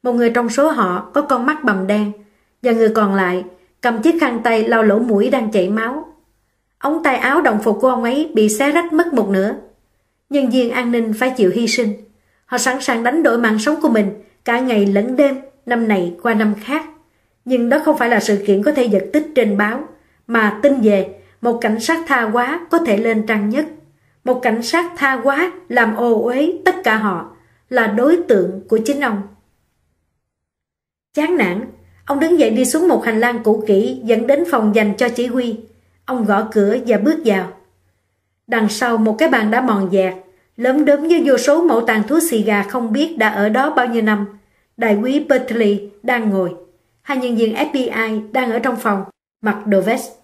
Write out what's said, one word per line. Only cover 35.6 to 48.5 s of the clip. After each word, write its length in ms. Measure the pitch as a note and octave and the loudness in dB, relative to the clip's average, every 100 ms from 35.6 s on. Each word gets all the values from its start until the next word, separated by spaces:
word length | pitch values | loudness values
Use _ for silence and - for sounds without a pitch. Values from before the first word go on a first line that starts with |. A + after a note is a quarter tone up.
| - _ _ _ | -12 _ _ _
Ông 200 | - B3+ | -8 -4
gõ 240 | G#3+ G3 G3+ | 0 0 0
cửa 240 | A3 G3+ A#3+ B3 | 0 2 0 0
và 120 | G#3 | 2
bước 200 | A#3 D#4+ | 2 0
vào. 280 | A3+ F#3+ - - _ _ _ _ _ _ _ _ - | 0 0 -4 -14 _ _ _ _ _ _ _ _ -4
Đằng 220 | A3+ G#3+ | 0 0
sau 280 | - B3 A3+ | 0 -2 0
một 200 | A3 G#3+ | 0 2
cái 100 | D#4+ | 2
bàn 220 | B3+ G#3+ | 2 2
đã 100 | A#3 | 0
mòn 280 | B3+ G#3 F#3+ | 0 0 0
dẹt, 220 | G3 F#3 F#3 - _ _ - | 0 0 -4 -18 _ _ -4
lốm 280 | B3 C#4 | 0 2
đốm 160 | D4 C#4+ | 4 2
với 220 | D#4+ E4+ C#4 | 2 2 4
vô 120 | B3+ | 2
số 240 | - D4+ | 4 2
mẩu 180 | F4 A#3 | 4 2
tàn 220 | A#3 G#3+ G#3 | 0 -2 2
thuốc 140 | D#4 E4 | 0 0
xì 120 | A3+ | 0
gà 200 | G#3 G#3 | 0 0
không 300 | G3 B3 A#3 | -2 -6 -4
biết 260 | A#3 E4 D#4+ | -2 -2 0
đã 100 | G#3+ | -2
ở 200 | G3+ G#3 | 0 0
đó 260 | A#3 C#4+ | 0 0
bao 120 | D4+ A#3+ | 0 0
nhiêu 160 | A#3 | 0
năm. 240 | G#3+ G#3 G3+ - _ _ _ - | 0 0 -4 -12 _ _ _ -6
Đại 180 | A3+ G3+ | 0 0
úy 240 | B3 C#4+ - | 2 -2 2
Bertley 640 | B3+ B3 A#3 G#3+ G3+ - - | 0 0 0 0 0 -4 -10
đang 280 | A#3+ B3 A3 | -4 -2 0
ngồi. 240 | F#3+ F3+ F3 - _ _ _ | -2 -2 -6 -20 _ _ _
Hai 160 | - C4+ | -6 -4
nhân 180 | B3 A3+ | -2 0
viên 180 | A3+ | 0
F 180 | A3 D4+ | 0 -4
B 20 | |
I 460 | C#4 B3 A3 A3 A3 G#3+ | -2 -4 -2 -4 -4 -4
đang 200 | C4 B3 | -4 -2